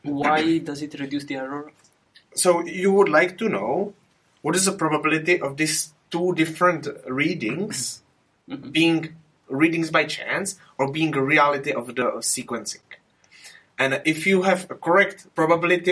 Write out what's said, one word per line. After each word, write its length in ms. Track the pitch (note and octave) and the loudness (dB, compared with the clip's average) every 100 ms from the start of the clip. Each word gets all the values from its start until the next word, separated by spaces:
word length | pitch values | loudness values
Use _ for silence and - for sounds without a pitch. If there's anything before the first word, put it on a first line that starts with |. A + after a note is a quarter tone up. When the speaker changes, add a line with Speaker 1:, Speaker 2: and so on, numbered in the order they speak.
Speaker 1:
Why 560 | C#3+ C#3+ D3 D#3 D#3+ E3 | -6 -2 2 2 2 0
Speaker 2:
<clears throat> 100 | D3+ | -2
Speaker 1:
does 140 | C#3+ D3 | -8 -10
it 80 | C#3+ | -8
reduce 240 | C#3 C#3+ C#3+ | -6 -6 -6
the 100 | C#3 | -8
error? 300 | C3 C#3+ D3+ _ _ _ _ - _ - | -6 -8 -12 _ _ _ _ -20 _ 0
Speaker 2:
So 260 | F3+ E3+ | 2 2
you 300 | E3+ F#3 G3 | 0 0 2
would 160 | G3 G3 | 4 6
like 300 | G3+ F#3 - | 6 2 0
to 100 | A3 | -4
know 440 | - A#2+ D#3 G3+ - _ _ _ _ | -2 -2 -2 -4 -8 _ _ _ _
what 120 | D3+ F3+ | -2 0
is 100 | F#3+ | 0
the 40 | - | 0
probability 640 | D#3 D3+ D#3 D#3 D#3+ F3 | -2 0 0 0 2 0
of 160 | C#3 C#3 | 0 -2
these 360 | D#3 - - _ _ | -2 -2 -6 _ _
two 200 | E3+ F3+ F3 | -2 0 0
different 520 | D#3+ - F3+ E3 - - - | -2 2 2 2 -6 -10 -6
readings 920 | C3 D#3 E3+ A2 D3 G#3+ - - - _ _ _ _ - | -2 0 -2 -4 -4 -6 -6 -8 -10 _ _ _ _ -14
Speaker 1:
Mm-hmm. 220 | C#3 C3+ | -12 -4
Speaker 2:
being 440 | D3+ E3+ E3 - - _ _ _ | 2 2 2 -2 -14 _ _ _
readings 420 | C3+ E3 E3 D#3+ | 0 0 2 0
by 140 | D#3+ D3+ | 0 -2
chance 500 | - - D3 G3 - - - | -6 -6 -6 -6 -10 -18 -4
or 120 | C3+ | -2
being 240 | D3+ D#3+ C#3 | 0 0 0
a 40 | |
reality 520 | C3+ D3+ C#3+ C#3 C#3+ | 2 4 4 2 -4
of 140 | C3 B2 B2 | -6 -6 -2
the 40 | B2 A2 | -2 -2
sequencing. 560 | - - A#2+ A2+ G#2 - _ - _ _ _ - - - _ - | -4 -4 -6 -8 -8 -14 _ -20 _ _ _ -20 -20 -20 _ -2
And 240 | C3+ C3+ D#3 | -2 0 -2
if 200 | D#3 G3 | 0 2
you 180 | F#3+ | 4
have 280 | F#3 F3+ - | 4 2 -2
a 40 | - | -6
correct 520 | E3 F#3 G3 - - - | 2 4 4 -2 -10 -2
probability 560 | D#3 E3+ E3+ F3 F3 | 2 2 4 2 2